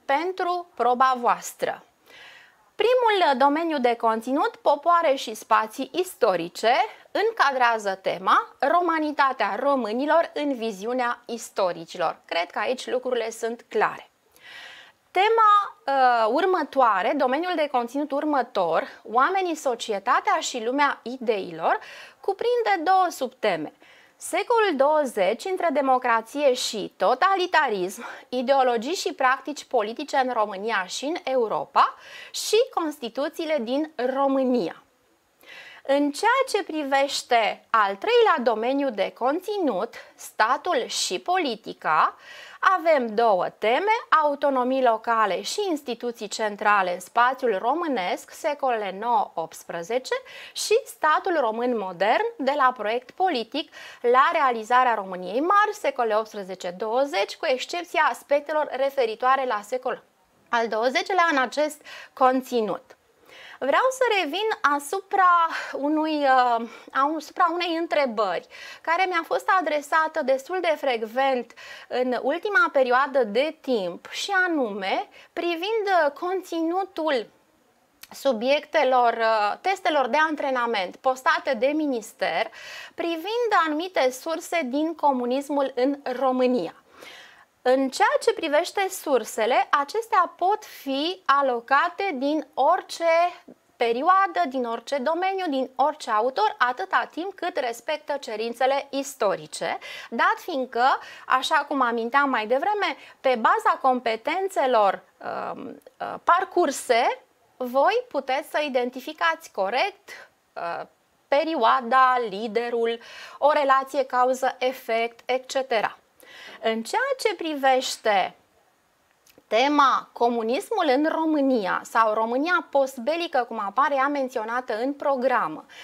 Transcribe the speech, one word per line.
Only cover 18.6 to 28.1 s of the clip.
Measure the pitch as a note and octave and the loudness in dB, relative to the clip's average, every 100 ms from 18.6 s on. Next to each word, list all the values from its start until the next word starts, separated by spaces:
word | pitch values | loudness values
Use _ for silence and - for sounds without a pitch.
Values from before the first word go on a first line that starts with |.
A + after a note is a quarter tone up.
| E3+ F3 B3+ - | 0 0 -2 -10
oamenii, | - A3+ D4+ F#4+ F4+ | -2 2 2 2 -2
societatea | D#4 C4+ A#3 - G3 B3 D#4 G4+ E4 | -2 -4 -4 -4 -4 0 0 2 0
și | - B3 | -2 -6
lumea | A3 C#4 C#4 - | -2 0 0 0
ideilor, | A3+ B3+ A#3 G#3 F3+ D#3+ G3 G#4 - - - _ | -8 -8 -4 -2 -4 -4 -2 -2 -4 -20 -20 _
cuprinde | - G4 A#4 B4 A4 G4 D#4 | -6 -2 0 0 0 0 2
două | F#4+ F4+ | 2 2
subteme. | - B3 - G#3+ E3 D3 - - - _ - | -2 -8 -2 -2 -2 -6 -14 -20 -20 _ -18
Secolul | - F4 G4+ A#4 G#4 C4 | -6 -4 0 2 2 4
douăzeci | C#4 D#4 C4+ G#3 F#3 A#3+ | 4 4 0 0 0 0
între | F#4+ F#4 F4 | -4 -2 -2
democrație | C#4+ C4+ B3+ B3 A3+ A3+ C#4 C#4+ | 0 2 2 2 0 0 0 2
și | B3 - G#3+ E3 - | 2 -2 -6 -8 0
totalitarism, | F#3+ B3+ F#4+ G4 F#4 E4 C#4 G3+ F3+ A3 - | 0 2 2 2 0 0 0 -2 -4 -8 -14